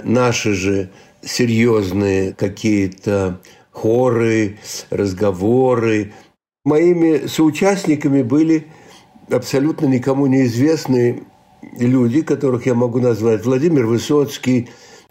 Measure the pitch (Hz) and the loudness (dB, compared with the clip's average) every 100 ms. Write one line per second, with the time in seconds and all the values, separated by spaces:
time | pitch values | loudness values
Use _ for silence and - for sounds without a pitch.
0 | - 117 123 117 110 98 98 98 95 - | -2 0 2 0 -2 -2 -2 -2 -4 -12
1 | - _ - - 120 113 117 110 98 98 | -20 _ -8 -2 0 2 2 2 0 -2
2 | 101 95 95 - 101 92 110 104 98 - | 0 0 -2 -4 -6 -4 -2 0 -2 -4
3 | - 101 95 90 - - _ - 110 117 | -2 -2 -2 -6 -14 -20 _ -6 0 2
4 | 127 113 117 110 104 104 - - - 95 | 2 0 0 0 -2 -6 -16 -14 -8 -4
5 | 101 92 104 90 101 127 131 120 113 107 | -2 -2 -2 0 0 2 2 2 0 -2
6 | 101 - - _ _ _ 139 151 175 175 | -4 -12 -20 _ _ _ 0 2 4 4
7 | 165 151 - - 156 147 196 196 170 151 | 2 2 -2 0 0 2 0 0 -2 0
8 | 151 139 117 143 160 160 151 - - - | 0 0 2 2 2 0 -2 -20 -20 -20
9 | _ - - 127 - 139 147 151 147 127 | _ -18 -6 -6 -2 -2 0 0 0 0
10 | 127 135 143 131 127 117 147 156 - 127 | 0 0 2 2 0 2 0 0 0 0
11 | 120 123 - _ _ _ - - 120 131 | 0 -2 -10 _ _ _ -14 -4 0 2
12 | 120 139 156 139 143 120 131 117 123 123 | 2 0 0 -2 0 -2 0 0 0 0
13 | 127 107 113 107 110 131 170 147 113 117 | 0 0 0 0 0 0 2 2 2 0
14 | - 147 131 - 127 127 123 - - - | 0 0 0 -4 -2 -2 -2 -12 -20 -20
15 | _ | _